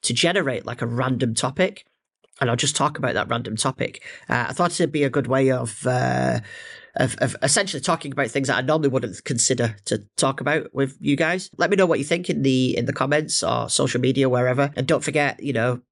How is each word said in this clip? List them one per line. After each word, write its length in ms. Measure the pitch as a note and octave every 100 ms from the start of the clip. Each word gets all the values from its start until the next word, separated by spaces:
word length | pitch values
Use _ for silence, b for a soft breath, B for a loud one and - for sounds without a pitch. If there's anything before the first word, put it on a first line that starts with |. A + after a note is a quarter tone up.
to 120 | -
generate, 520 | A#2+ E3+ F#3+ C#3+ B2 -
like, 160 | A#2+
a 60 | A#2+
random 480 | A#2+ B2+ B2+ B2+ A2+
topic, 500 | B2 B2 F#3+ - - _ _ _ _ -
and 80 | A#2+
I'll 60 | A#2
just 200 | C#3 D3
talk 220 | C#3+ D3+
about 160 | B2
that 160 | E2 G2+
random 280 | A#2 A#2 G#2+
topic. 440 | C3+ C3 - - B B B
Uh, 200 | A#2+ A#2+
I 40 |
thought 180 | - F3
it'd 200 | - E3
be 120 | D3+
a 60 | C#3
good 160 | C#3 B2+
way 240 | C3 C3+
of, 340 | B2+ A#2+ - B2+
uh, 540 | B2+ B2+ B2+ B2+ A#2+ A2+ B B B B -
of, 200 | B2 A2
of 160 | B2 -
essentially 380 | C#3 G#3 G3 D3
talking 320 | D3+ E3 D3
about 180 | C3+ B2+
things 160 | C#3+ C3
that 100 | A#2+
I 40 |
normally 260 | C3 D#3+ C#3+
wouldn't 380 | B2+ A#2+ F2 -
consider 500 | A#2+ - B2 A#2 G#2
to 220 | - A2 G#2 -
talk 240 | C3+ C3+
about 340 | C3+ D3+ -
with 220 | - C3+ -
you 160 | C#3+ C#3+
guys. 320 | D#3+ F#3 - -
Let 120 | E3+
me 60 | G3
know 100 | F#3
what 140 | C3+
you 60 | C#3
think 240 | E3+ F3
in 120 | E3+
the, 340 | C3+ C3 B2+ -
in 80 | A#2
the 80 |
comments 500 | - C3 D3 D#3 -
or 260 | - A#2+ A2+
social 300 | - C3+ C3+
media, 300 | B2+ C3 C3
wherever. 420 | B2 B2+ B2 C#3 C#3+
And 100 | C3+
don't 160 | D3+
forget, 400 | - D3 C#3+ -
you 80 | C#3
know 300 | A2+ A#2+ B2 _